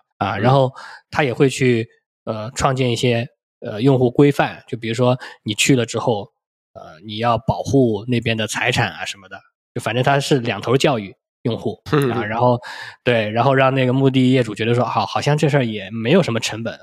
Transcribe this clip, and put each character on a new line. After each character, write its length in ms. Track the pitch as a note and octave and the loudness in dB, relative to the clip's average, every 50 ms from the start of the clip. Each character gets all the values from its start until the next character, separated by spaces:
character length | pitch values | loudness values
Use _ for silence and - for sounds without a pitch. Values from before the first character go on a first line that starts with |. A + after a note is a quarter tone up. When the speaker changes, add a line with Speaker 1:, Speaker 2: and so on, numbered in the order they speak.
| _ _ _ _ | _ _ _ _
Speaker 1:
嗯。 120 | G2+ G2 | -4 -2
Speaker 2:
啊， 60 | G#2+ | -2
Speaker 1:
嗯。 40 | G2+ | 0
Speaker 2:
然 120 | G#2+ B2 C3+ | 2 4 6
后 200 | C#3 C3 B2+ - - - - - - _ _ | 6 4 2 0 -6 -16 -20 -20 -20 _ _
他 140 | - - D3+ | -2 0 0
也 100 | B2+ A2 | 0 2
会 160 | - D3 C3 | 2 2 2
去， 380 | B2 - C3+ B2+ A#2+ A2+ A2+ - _ _ _ _ _ _ _ | 2 2 2 2 2 2 -2 -6 _ _ _ _ _ _ _
呃， 240 | - A2 G#2+ G#2+ A#2+ - | -10 -8 -8 -8 -10 -6
创 240 | - - C#3+ C3 | -2 0 0 0
建 120 | B2+ C3 B2 A#2 | 0 0 0 0
一 20 | |
些， 320 | - - B2 A#2 A#2 A#2+ - - _ _ _ _ _ | 0 0 0 0 0 -2 -6 -10 _ _ _ _ _
呃， 220 | - A2 A2 G2+ A#2+ | -14 -12 -8 0 2
用 160 | C#3 C3+ B2 | 2 4 4
户 100 | B2+ A#2+ | 2 2
规 220 | A#2+ - C#3+ C#3+ | 4 4 4 4
范， 320 | C#3+ - D#3 A#2 F#2 - - - | 4 2 -2 -2 -4 -10 -12 -12
就 100 | - A2+ | -12 -8
比 80 | A2+ | -6
如 80 | A2 A2+ | -6 -2
说 240 | A#2 B2 B2 B2+ - - - - - _ | 0 2 2 0 0 -4 -12 -20 -12 _
你 120 | A2+ G#2 | -8 -4
去 200 | - - - C#3 | -2 2 2 4
了 100 | B2 A2+ | 2 2
之 140 | - - A2 | -2 -4 -4
后， 320 | - C3 A2+ G#2 C3 - _ _ _ _ _ _ _ _ _ | -2 -2 -2 -2 -6 -12 _ _ _ _ _ _ _ _ _
呃， 260 | - F2+ F2 E2 D#2 F#2+ | -20 -20 -20 -20 -20 -14
你 120 | A2 G#2 | -12 -8
要 200 | G#2+ A2+ A#2+ A#2 | -4 0 0 0
保 260 | A2 - - G#2 - F2+ | 0 0 -2 -4 -4 -4
护 400 | G#2 B2+ C3+ B2+ A#2 G#2+ G2 A2+ | 0 2 2 2 2 0 -2 -4
那 140 | B2 B2 A#2 | -2 -2 -2
边 160 | A2 A2+ A2+ | 0 -2 -2
的 100 | A2 G#2+ | -2 -4
财 240 | G#2 - - G#2+ A#2+ | -4 -4 -2 -2 0
产 220 | C3+ - G#3 F#3+ D#3+ | 0 0 -2 -2 -4
啊 120 | - F#2+ | -8 -10
什 140 | - - G2 | -12 -12 -14
么 100 | F#2+ F#2+ | -16 -18
的， 120 | G2 - - _ _ _ _ _ _ | -18 -20 -20 _ _ _ _ _ _
就 60 | A#2+ | -8
反 120 | - - A2 | -6 -4 -2
正 120 | B2+ B2 | 0 2
他 160 | C#3+ C#3 C#3+ | 2 2 0
是 180 | C#3 - D#3 C3 | 2 0 0 0
两 220 | A#2 A#2+ G2+ G2 | 0 -2 -6 -4
头 160 | - A#2 B2 | -2 0 0
教 240 | C#3 - D#3+ C3+ A2+ | 2 2 2 0 0
育 120 | G2+ F#2+ - _ _ _ _ _ _ | -4 -8 -14 _ _ _ _ _ _
用 160 | A#2+ A2+ G2 | -6 -6 -4
户， 240 | - A2+ G2 - _ | -6 -8 -8 -8 _
Speaker 1:
<laughs> 40 | - | -2
嗯。 180 | D3+ D3+ C#3 B2 A2+ | -2 0 0 0 -2
Speaker 2:
啊， 120 | A#2+ A2+ | -4 -4
然 140 | G#2+ A2 A#2 | -4 -2 0
后， 220 | B2 B2 B2 A#2+ - - - - - - - _ _ | 2 2 2 0 -2 -10 -14 -14 -16 -16 -18 _ _
对， 260 | B2 A#2+ A2+ G#2 G#2+ | 0 0 2 0 0
然 120 | G#2+ A#2 A#2 | 0 2 2
后 100 | C#3 C3+ | 4 4
让 220 | C3+ C3+ C3 C3+ | 4 4 4 4
那 100 | C3+ B2+ | 2 2
个 80 | B2+ B2 | 2 2
目 160 | C3+ C3+ C3+ | 4 2 4
的 220 | B2+ C3+ B2+ B2+ | 4 4 4 4
业 100 | C3 C3 A#2+ | 4 2 2
主 100 | A2 G#2 | 0 -4
觉 100 | - A2 | -4 -2
得 80 | A2+ A#2+ | 0 0
说 120 | B2 A#2 | 0 0
，“好， 180 | - - A#2+ G2+ | 0 0 -2 -2
好 160 | - - G#2+ | -2 -4 -2
像 160 | - C#3+ D3 | 0 0 0
这 120 | D3+ E3 C#3+ | 2 2 2
事 80 | C3 | 2
儿 100 | C#3+ B2 | 2 0
也 240 | A2+ G#2+ G#2 F#2+ F#2+ | 0 -4 -8 -10 -10
没 220 | A2+ A2+ A2 B2 D#3+ | -8 -6 0 2 2
有 100 | G3 - | 2 2
什 100 | B2+ A#2 | 2 -2
么 60 | A2+ | -4
成 240 | - - A2+ A2 A2+ | -4 -4 -6 -6 -8
本， 160 | G#2+ - - | -8 -10 -10